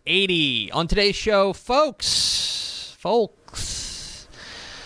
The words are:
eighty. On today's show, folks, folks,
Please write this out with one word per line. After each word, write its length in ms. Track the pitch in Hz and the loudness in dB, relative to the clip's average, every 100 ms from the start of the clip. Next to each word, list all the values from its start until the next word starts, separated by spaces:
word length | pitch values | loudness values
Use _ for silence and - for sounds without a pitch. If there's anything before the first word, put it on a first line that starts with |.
| - | 0
eighty. 680 | 180 190 175 147 117 101 | 2 4 4 2 2 -2
On 160 | 147 165 | -2 2
today's 260 | 190 202 | 2 2
show, 380 | 190 214 202 196 | 2 2 4 4
folks, 1400 | - - 262 302 - - - - - - - - - - - | 0 0 2 2 0 0 2 2 0 -2 -4 -6 -10 -14 -8
folks, 1300 | 175 233 208 - - - - - - - - - - - - - - - | 0 2 2 -6 -14 -8 -6 -6 -8 -10 -12 -16 -18 -18 -16 -16 -14 -16